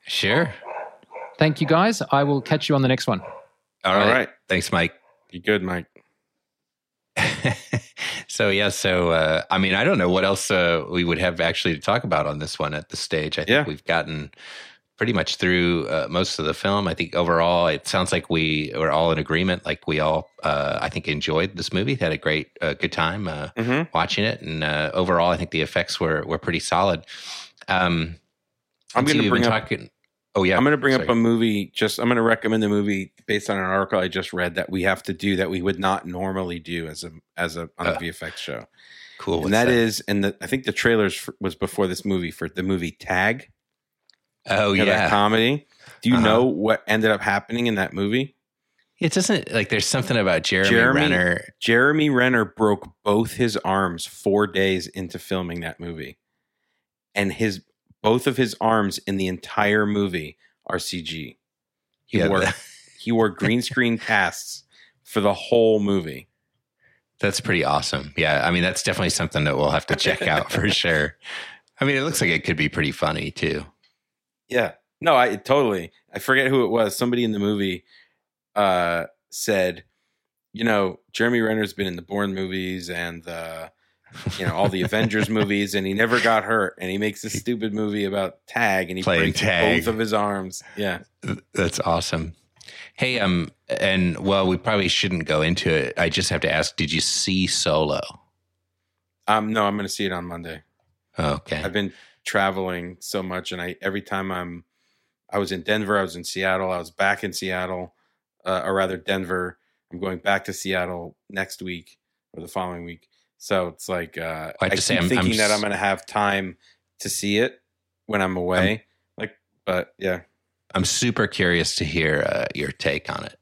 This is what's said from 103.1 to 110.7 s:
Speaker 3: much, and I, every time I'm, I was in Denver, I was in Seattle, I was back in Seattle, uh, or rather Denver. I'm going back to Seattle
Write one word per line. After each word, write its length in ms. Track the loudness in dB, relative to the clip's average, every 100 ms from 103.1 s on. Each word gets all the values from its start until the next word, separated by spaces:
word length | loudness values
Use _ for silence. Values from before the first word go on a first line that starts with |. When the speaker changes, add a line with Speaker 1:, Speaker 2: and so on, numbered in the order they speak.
| -6
Speaker 3:
much, 300 | -4 -6 -8
and 80 | -8
I, 160 | -8 -4
every 180 | -4 -4
time 320 | -6 -6 -4
I'm, 320 | -6 -8 -12 -18 _ _ _ _ _ _
I 80 | -4
was 140 | -2
in 100 | -4
Denver, 360 | -2 -2 2 0
I 40 |
was 140 | 0 -6
in 80 |
Seattle, 460 | -10 -4 0 0 0
I 80 | -4
was 120 | -6
back 320 | -2 0 0
in 80 | -4
Seattle, 600 | -6 -6 -4 -4 -6 -10 _ _ _ _ _
uh, 180 | -4 -2
or 80 | 0
rather 220 | 0 0 -2
Denver. 600 | -4 -4 -2 -4 -4 -8 _ _ _
I'm 60 | -8
going 180 | -6 -4
back 260 | 0 -2 -2
to 60 |
Seattle 640 | -8 -4